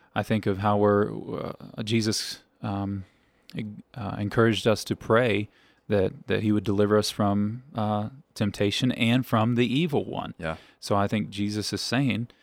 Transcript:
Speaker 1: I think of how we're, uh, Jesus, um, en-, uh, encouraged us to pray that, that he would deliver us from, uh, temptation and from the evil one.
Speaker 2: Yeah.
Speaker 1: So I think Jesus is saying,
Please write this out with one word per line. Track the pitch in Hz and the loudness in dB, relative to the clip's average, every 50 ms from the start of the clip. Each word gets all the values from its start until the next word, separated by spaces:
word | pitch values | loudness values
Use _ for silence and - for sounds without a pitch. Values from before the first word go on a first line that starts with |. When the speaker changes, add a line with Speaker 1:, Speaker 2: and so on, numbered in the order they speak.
| _ _ _ | _ _ _
Speaker 1:
I | 110 104 | -6 -2
think | - 113 107 101 107 | 0 -2 0 0 0
of | 98 92 | -2 0
how | 101 107 104 104 | 0 2 2 4
we're, | 104 104 104 101 104 107 - - - - - - | 4 6 6 4 2 0 -2 -6 -8 -8 -8 -8
uh, | - - - - - - - - 113 | -8 -10 -10 -12 -16 -14 -10 -8 -4
Jesus, | 104 113 113 107 110 104 - - - - - - _ _ _ - | 0 0 0 0 0 -2 -2 -4 -8 -10 -14 -18 _ _ _ -8
um, | 110 101 98 98 98 98 98 95 - _ _ _ _ _ _ _ - - | -6 -4 -4 -4 -4 -4 -6 -8 -12 _ _ _ _ _ _ _ -14 -12
en-, | - 113 107 104 - - _ - | -10 -10 -10 -12 -14 -18 _ -12
uh, | - 107 98 95 110 | -10 -8 -6 -4 -4
encouraged | 107 101 - - 113 113 110 95 - 120 | -4 0 2 4 4 4 4 4 2 2
us | 107 - - | 2 2 0
to | - 110 | -4 -6
pray | - - - 113 113 127 120 101 101 104 - _ _ _ _ _ _ _ - | -6 0 2 2 4 4 2 2 0 -2 -6 _ _ _ _ _ _ _ 0
that, | 107 101 92 - - - - - | 2 2 2 0 -2 -6 -4 -2
that | 101 101 104 | -2 0 2
he | 107 | 2
would | 104 104 95 | 2 2 2
deliver | 101 101 101 104 101 107 107 | 0 2 2 4 4 4 4
us | 104 - | 2 2
from, | - - 107 101 101 101 104 104 113 123 127 143 - | -2 0 0 2 2 0 0 -2 -4 -8 -12 -10 -6
uh, | - 107 104 107 104 104 110 131 135 - _ _ | -4 -2 -2 -2 -2 -4 -6 -10 -14 -20 _ _
temptation | - 110 101 98 - 104 101 101 - - 127 | -2 -2 -2 0 0 0 0 0 0 0 0
and | - - 117 113 117 131 123 | 0 2 2 2 2 2 0
from | - - 113 107 117 123 | 2 2 2 2 4 4
the | 117 123 | 2 2
evil | 110 113 139 170 170 143 110 98 | 2 2 0 0 2 0 -2 -2
one. | 110 - 92 - - - - | -2 -6 -6 -8 -8 -10 -8
Speaker 2:
Yeah. | 87 80 80 - - - _ _ | -6 -6 -6 -6 -10 -18 _ _
Speaker 1:
So | - - 107 | -4 -2 0
I | 101 101 98 | 0 2 2
think | - 107 101 - | 0 -2 -2 -4
Jesus | 101 101 104 104 104 107 101 - - | -4 -4 -4 -2 -2 -4 -4 -4 -4
is | 95 | -4
saying, | - - - 123 143 131 101 104 120 - - _ | -4 -2 0 0 2 0 0 -2 -4 -6 -10 _